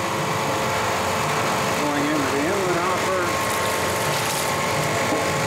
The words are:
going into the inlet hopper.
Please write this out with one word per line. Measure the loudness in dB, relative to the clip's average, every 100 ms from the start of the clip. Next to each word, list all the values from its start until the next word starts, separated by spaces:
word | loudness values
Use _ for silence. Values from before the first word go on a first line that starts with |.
| -2 -2 -2 -2 0 0 0 0 0 0 0 0 0 0 0 0 0 0
going | 0 0
into | 0 0 0
the | 0 2
inlet | 2 2 0
hopper. | 0 0 0 0 0 0 0 0 0 0 0 0 0 0 0 0 0 0 0 0 0 0 0 0 0 0